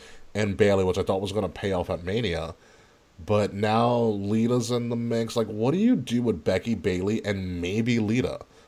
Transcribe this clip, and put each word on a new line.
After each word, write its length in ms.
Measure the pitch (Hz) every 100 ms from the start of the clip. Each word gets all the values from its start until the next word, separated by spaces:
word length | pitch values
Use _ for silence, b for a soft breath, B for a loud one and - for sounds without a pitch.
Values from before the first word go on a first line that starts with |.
| B B -
and 220 | 101 104 95
Bayley, 260 | 104 98
which 160 | 92 92
I 60 |
thought 160 | 90 98
was 100 | 98
gonna 180 | 101 92
pay 220 | - 101
off 200 | 90 90
at 120 | 87
Mania. 540 | 87 110 107 80 76 b b b b b _ -
But 300 | 85 104 98
now 400 | 101 107 110 120 120
Lita's 720 | 117 104 101 110 117 123 113
in 160 | 120 120
the 80 | 120
mix. 400 | 117 117 113 117
Like, 100 | 107
what 240 | 107 117
do 80 | 175
you 160 | 226
do 280 | 220 - 120
with 200 | 120 87
Becky, 320 | - 95 117
Bayley, 500 | 104 95 90 98 110
and 360 | 101 98 92 87
maybe 400 | 87 107 117 117
Lita? 400 | 104 120 - - - b